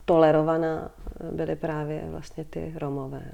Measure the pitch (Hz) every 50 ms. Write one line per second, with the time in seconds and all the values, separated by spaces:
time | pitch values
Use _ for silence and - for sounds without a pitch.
0 | - - 175 160 160 156 151 151 156 160 165 165 165 160 160 156 - - - -
1 | - - - - - 165 170 160 165 156 160 151 - 160 156 151 151 147 156 156
2 | 165 160 156 160 147 - - - 156 - - 165 165 160 160 160 151 143 139 139
3 | 135 135 139 135 131 135